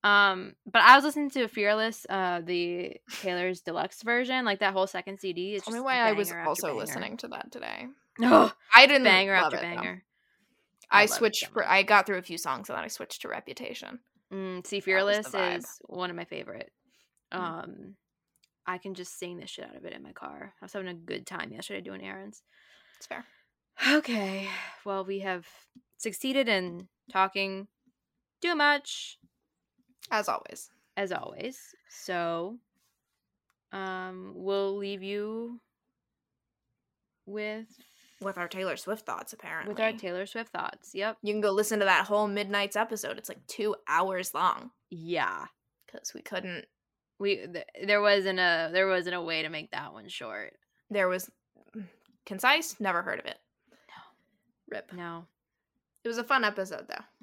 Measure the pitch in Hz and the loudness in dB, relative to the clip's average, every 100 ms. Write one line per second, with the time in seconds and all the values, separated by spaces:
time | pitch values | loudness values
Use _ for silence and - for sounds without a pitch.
0 | 208 202 202 185 - - - 226 202 269 | 6 6 6 2 -6 -16 2 8 12 12
1 | 285 294 285 269 226 - 202 214 220 220 | 10 -2 -2 -2 -2 0 2 2 0 -4
2 | - 196 180 175 170 175 175 175 180 - | -6 -2 0 -2 -2 -2 -2 -4 -8 -12
3 | - - 196 180 180 180 - 165 170 - | -14 -6 -4 -2 -2 -4 -6 -4 -4 -6
4 | 220 240 254 262 233 196 202 190 190 185 | 0 0 2 0 0 2 2 2 0 -2
5 | 190 196 196 175 185 208 220 233 262 254 | -10 -8 -6 -4 -4 -6 -6 -6 0 4
6 | 226 208 185 170 165 151 165 117 104 - | 4 4 0 -2 -2 0 -2 -4 -4 -6
7 | - - - - - - 57 52 247 277 | -8 -10 -10 -12 -12 -12 -10 -10 -14 -18
8 | _ - 240 320 - - - 233 269 285 | _ 0 8 10 8 0 12 12 12 10
9 | 233 185 196 190 156 - 170 175 180 185 | 8 6 6 4 4 0 -4 -6 -6 -8
10 | _ _ _ _ _ _ _ _ - 202 | _ _ _ _ _ _ _ _ 4 6
11 | 214 - 226 214 - - - 190 196 208 | 6 4 2 0 -4 -4 2 4 6 6
12 | 196 185 180 160 160 131 202 - 80 - | 6 -4 -4 -6 -6 -6 -6 -8 -8 -10
13 | - - - - - - - - - 247 | -12 -12 -8 -10 -10 -12 -12 -12 -14 -18
14 | _ _ _ 190 190 180 - 202 185 190 | _ _ _ -10 -8 -10 -6 -4 2 2
15 | 202 208 214 - 180 - 160 - - 180 | 4 0 -2 -2 -2 -4 -10 -18 -14 -8
16 | 180 175 170 - - - - _ _ _ | -6 -8 -10 -12 -12 -14 -16 _ _ _
17 | _ _ _ 180 175 165 175 - 190 196 | _ _ _ -6 -6 -8 -12 -16 -20 -20
18 | _ _ _ _ _ _ - 180 196 185 | _ _ _ _ _ _ -10 -8 -10 -12
19 | 180 - 180 175 180 - - - 170 - | -14 -12 -12 -12 -14 -14 -16 -16 -16 -16
20 | - - - - 196 _ 190 202 185 170 | -18 -16 -14 -14 -18 _ -14 -10 -10 -12
21 | 165 - - 190 165 208 - 196 180 190 | -10 -12 -10 -10 -10 -12 -12 -12 -12 -14
22 | 190 196 202 - _ _ _ - _ _ | -12 -14 -16 -20 _ _ _ -20 _ _
23 | - 247 - _ _ _ _ - 254 302 | -14 -14 -14 _ _ _ _ -2 2 4
24 | 285 226 196 196 196 - - - 202 196 | 2 -4 -2 -6 -8 -10 -12 -14 -8 -6
25 | 190 196 190 180 170 - _ - _ _ | -6 -6 -4 -6 -8 -20 _ -20 _ _
26 | 226 190 262 262 240 196 180 175 190 _ | -10 -6 0 2 2 2 0 -10 -16 _
27 | - 190 190 196 190 190 202 _ _ _ | -4 2 2 2 -4 -6 -12 _ _ _
28 | _ _ _ _ 349 320 294 285 285 - | _ _ _ _ -2 4 4 2 -2 -12
29 | - - _ _ _ _ _ _ _ _ | -12 -16 _ _ _ _ _ _ _ _
30 | - 220 202 110 - - - _ _ - | -2 -2 0 -4 -8 -18 -20 _ _ -8
31 | 196 180 - - 240 262 - _ _ - | -6 -6 -8 -10 -12 -12 -20 _ _ -16
32 | - 175 170 165 180 240 _ _ _ _ | -6 -4 -2 -4 -6 -12 _ _ _ _
33 | _ _ _ _ _ _ _ 190 190 185 | _ _ _ _ _ _ _ -10 -8 -8
34 | 185 185 190 - 190 196 196 202 196 196 | -10 -12 -14 -8 -2 0 0 -2 -6 -6
35 | 190 202 208 226 233 240 _ _ _ _ | -6 -6 -4 -6 -10 -14 _ _ _ _
36 | _ _ _ _ _ _ _ _ _ _ | _ _ _ _ _ _ _ _ _ _
37 | _ _ - 208 214 214 220 - _ _ | _ _ -12 -8 -6 -8 -12 -20 _ _
38 | _ _ 196 185 175 190 190 143 - 220 | _ _ -8 -6 -8 -4 -4 -4 -6 -8
39 | - 104 - 220 - 160 208 208 220 220 | -6 -10 -10 -16 -10 -8 -8 -2 -2 -2
40 | 196 180 196 233 226 - - - - 190 | -8 -8 -8 -10 -10 -8 -8 -10 -12 -6
41 | 208 214 208 214 208 196 214 220 196 175 | -6 -4 -4 0 2 2 0 2 4 4
42 | 190 208 208 202 202 202 202 208 226 220 | 4 2 2 -2 -2 -2 -2 -2 -2 -4
43 | - - - - - - 208 - - 160 | -8 -10 -12 -16 -14 -4 -4 -4 -2 0
44 | 190 180 180 151 180 - - _ _ 175 | 0 -2 -6 0 0 0 -8 _ _ -14
45 | 160 170 110 87 - _ _ _ _ - | -4 -2 -2 -4 -12 _ _ _ _ -16
46 | - - - 185 190 170 - _ _ _ | -16 -16 -10 -10 -8 -12 -14 _ _ _
47 | _ _ 202 196 175 175 - - 196 208 | _ _ -4 -2 -6 -12 -14 -10 0 2
48 | 208 202 190 185 180 165 165 175 190 185 | 4 4 2 0 2 2 2 2 2 2
49 | 175 180 165 160 156 156 156 - 202 92 | 0 -6 -4 -4 -4 -8 -8 -10 -10 -16
50 | 107 - 113 101 87 _ _ _ _ 202 | -14 -12 -10 -10 -12 _ _ _ _ 0
51 | 185 180 - _ _ _ _ 220 185 _ | 0 0 -6 _ _ _ _ -16 -16 _
52 | _ _ - 196 247 302 320 - 202 175 | _ _ -14 -2 2 2 -2 -4 -2 -2
53 | 190 - - - _ _ _ _ _ - | -4 -8 -10 -14 _ _ _ _ _ -20
54 | - _ _ _ _ _ _ - - 180 | -20 _ _ _ _ _ _ -14 -12 -14
55 | 175 170 170 _ _ _ _ _ _ _ | -12 -12 -16 _ _ _ _ _ _ _
56 | 226 233 233 269 214 202 190 - - - | -6 -6 0 2 2 -2 -8 -8 -12 -14
57 | - _ | -14 _